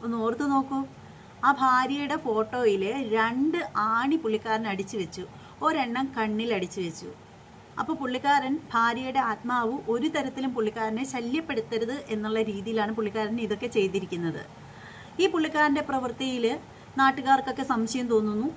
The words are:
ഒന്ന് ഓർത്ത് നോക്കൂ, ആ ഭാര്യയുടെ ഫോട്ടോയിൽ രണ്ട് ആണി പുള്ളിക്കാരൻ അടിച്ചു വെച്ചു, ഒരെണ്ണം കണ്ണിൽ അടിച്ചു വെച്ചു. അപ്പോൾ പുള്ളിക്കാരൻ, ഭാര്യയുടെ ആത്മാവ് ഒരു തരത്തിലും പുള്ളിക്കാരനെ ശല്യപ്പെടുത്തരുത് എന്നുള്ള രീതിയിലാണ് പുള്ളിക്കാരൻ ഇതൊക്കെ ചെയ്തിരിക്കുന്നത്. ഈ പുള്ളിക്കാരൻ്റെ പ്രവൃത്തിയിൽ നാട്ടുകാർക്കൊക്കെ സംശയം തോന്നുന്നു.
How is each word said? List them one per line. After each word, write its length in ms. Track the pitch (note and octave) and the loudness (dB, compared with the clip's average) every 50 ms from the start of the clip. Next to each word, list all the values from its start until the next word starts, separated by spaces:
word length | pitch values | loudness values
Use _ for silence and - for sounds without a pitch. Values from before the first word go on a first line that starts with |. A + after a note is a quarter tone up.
| - | -4
ഒന്ന് 120 | A#3 A#3 A#3 A3 | -4 -2 0 0
ഓർത്ത് 260 | A3+ A#3+ A#3+ C#4+ C#4+ | -2 0 0 0 2
നോക്കൂ, 300 | C#4 C4+ C4+ C4+ C#4 C4+ C4+ C4+ - - - - - - - - - - - | 2 2 2 2 -2 -4 -4 -4 -8 -18 -20 -20 -20 -20 -20 -20 -14 0 2
ആ 80 | B3+ C#4 C4 C4 | 2 4 4 4
ഭാര്യയുടെ 540 | C4 B3+ B3+ C4 C4 C#4 C#4+ C#4+ C4+ C#4+ D#4+ - | 4 4 4 4 2 0 -2 -2 -2 -2 -2 0
ഫോട്ടോയിൽ 580 | C4+ A3 G#3+ A3 A3 - B3 B3 A3+ G3+ F#3+ F#3+ G3 A#3 C#4 C4+ A3 G#3+ | 0 2 2 0 0 0 2 4 4 4 4 2 0 -2 -2 -2 0 2
രണ്ട് 420 | A3+ A3 A3+ A#3 B3+ C#4 D#4 D#4+ F4 D#4 A3+ - | 2 2 2 2 2 2 2 2 0 -2 -2 0
ആണി 400 | - G#3 A3 A3 A3+ B3 C4+ D4+ | 0 2 2 2 2 2 2 2
പുള്ളിക്കാരൻ 500 | D#4+ - A3+ A3 G#3+ - A3+ A3 A3 A3+ A3 G3 | 2 2 0 0 0 0 0 0 0 0 -2 -2
അടിച്ചു 240 | F#3+ G3 F#3+ - A3 F#3 | -4 -4 -4 -4 -4 -4
വെച്ചു, 220 | D#3+ - - F3+ - - - - - - - - | -4 -6 -10 -12 -12 -12 -18 -20 -20 -12 0 0
ഒരെണ്ണം 440 | D4+ D#4+ D4 B3+ A#3+ A#3 B3+ C4+ C4 - A#3+ | 2 2 2 0 0 0 -2 -2 -2 0 -2
കണ്ണിൽ 320 | A3 G#3+ G#3+ G#3+ A3+ A#3 A3+ | 0 0 0 0 0 0 0
അടിച്ചു 260 | F#3+ F#3 F3+ - G3+ | 0 0 -4 -4 -4
വെച്ചു. 300 | F#3 E3+ D#3+ - - - - - - - - - - - - - - - - - | -4 -4 -4 -8 -12 -14 -14 -16 -20 -20 -20 -20 -20 -20 -20 -20 -20 -16 -8 -8
അപ്പോൾ 140 | A3 A3+ D#4+ - | -4 -4 -2 -4
പുള്ളിക്കാരൻ, 540 | C#4 B3 B3 B3+ B3+ C#4+ C#4+ C#4+ C4 B3+ C#4 D#4 - - - | -2 -2 -4 0 2 4 4 4 4 2 -2 -2 -4 -2 0
ഭാര്യയുടെ 440 | A#3 A3+ A#3 A#3 A#3 C4 C4 B3+ C4+ | 2 2 2 2 0 -4 -2 0 0
ആത്മാവ് 600 | B3+ A#3 G#3+ G#3 - A#3+ B3 B3 A#3 A3 A#3+ - - - | 0 0 0 -4 -4 -2 0 0 0 0 -2 -4 -2 -2
ഒരു 200 | A3+ A#3+ A#3+ D#4 | 0 0 0 0
തരത്തിലും 420 | D#4 D#4 C4+ C4+ B3+ C4 C4 C4+ B3 | 0 0 -4 -2 -4 -4 -4 -4 0
പുള്ളിക്കാരനെ 500 | A#3+ A3 G#3+ G#3+ A#3 A3 A3 A3 A3+ C4+ C4+ - | 0 0 0 0 -2 -4 -2 -2 -2 -4 -4 -4
ശല്യപ്പെടുത്തരുത് 840 | B3+ A#3 A#3+ B3 D#4+ D#4+ - C#4 A3+ A3 - A#3 A3+ A3+ A3+ B3+ C#4+ C4+ - | -4 -4 -2 -2 -2 -2 -2 -4 -4 -4 -2 -2 -2 -2 -2 -4 -6 -4 -4
എന്നുള്ള 340 | A3+ G#3+ G#3 G#3+ A3 A3 A3 | -4 -4 -2 0 0 0 0
രീതിയിലാണ് 500 | G#3+ G3+ G3 G3 A3 A3+ A3 G#3+ G#3 A3 | 0 -2 -6 -4 -2 0 0 0 0 0
പുള്ളിക്കാരൻ 480 | A3 A3 G#3 G3+ A3 G#3+ G#3 A3 A#3+ | -2 -2 -2 -2 -2 -2 -2 -2 -2
ഇതൊക്കെ 260 | A#3 G3+ G#3 G3+ - | -2 -2 -2 -2 -4
ചെയ്തിരിക്കുന്നത്. 760 | A#3+ A#3 A#3 G3 F#3+ F3 G3 F#3 E3+ - E3+ E3+ E3+ D#3 - - - - - - - - - - - - - - - - - F4 | -2 2 2 2 2 2 -2 -4 -2 -4 -2 -2 -2 -4 -4 -8 -12 -16 -20 -18 -18 -18 -18 -18 -18 -18 -18 -18 -18 -2 2 2
ഈ 40 | |
പുള്ളിക്കാരൻ്റെ 540 | G4 - E4+ D#4 D#4 D#4 D4+ D4+ D4+ C#4 D4+ | 2 4 2 0 2 2 4 4 4 4 2
പ്രവൃത്തിയിൽ 760 | C#4+ - C#4 C4 B3+ B3 A#3 - C4+ C4 B3+ B3 A#3 A3 C4 D#4+ - - - - - - - C4+ | 0 0 -2 -2 -2 -2 -4 -4 -4 -4 -2 2 2 2 0 0 -6 -14 -20 -20 -20 -12 0 4
നാട്ടുകാർക്കൊക്കെ 680 | C4+ C4+ C4 C4 B3+ C4 C4+ C4 C4 C4 B3 - C4 B3+ C4 | 4 4 4 2 4 4 4 4 4 0 -4 -4 0 0 2
സംശയം 340 | G#3+ A3+ A3 - C4 B3 | 2 2 0 0 -2 0
തോന്നുന്നു. 420 | A#3 A#3 A3 G#3+ G#3+ G#3 G#3 A#3 D4+ E4 | 4 4 4 4 4 0 0 -2 -2 -4